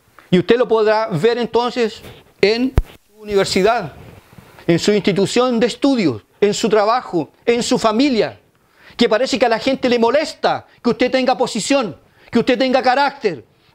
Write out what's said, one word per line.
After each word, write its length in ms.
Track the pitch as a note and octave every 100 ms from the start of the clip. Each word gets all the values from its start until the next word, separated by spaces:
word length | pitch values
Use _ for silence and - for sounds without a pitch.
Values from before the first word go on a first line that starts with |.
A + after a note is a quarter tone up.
| _ - -
Y 80 | F3+
usted 180 | F3 A#3
lo 100 | A3
podrá 400 | A3+ G#3+ G#3+ A3
ver 300 | E3 A3 A#3+
entonces 640 | A#3 A#3 A#3+ B3+ D#3 - - - _ _
en 340 | F#3+ A#3 C4 C4 - - _
su 160 | G#3+
universidad, 720 | G#3 G3 F#3 G3 F#3+ A#3 D#3+ - - - _ - - - -
en 120 | E3+
su 140 | -
institución 680 | G#3 G3+ F#3 F#3+ A#3+ B3+ A#3
de 80 | A3
estudios, 540 | - C#4 B3+ E3 A2 - _
en 100 | G3+
su 140 | G3+ A3+
trabajo, 640 | G#3+ G#3 A#3+ - F3 C#3 _
en 180 | - A#3+
su 160 | A3 A#3+
familia, 600 | A3 G#3+ C#4+ A3+ D3 G#2 _ _ _ _ - -
que 120 | A#3
parece 300 | G#3+ B3+ A3
que 80 | A#3+
a 20 |
la 100 | A3+
gente 300 | C4+ C4 B3+
le 100 | A#3+
molesta 680 | A#3 C#4 D#4 - E3+ C3+ - _
que 80 | A#3+
usted 200 | A3 G4
tenga 260 | C4 B3+ B3+
posición, 600 | A#3 A3+ - C#4 A3 B2+ _ _ -
que 80 | A#3
usted 200 | - A#3+
tenga 240 | C4 B3+
carácter, 640 | B3 B3+ C#4+ - G#3 C#3+ - _ _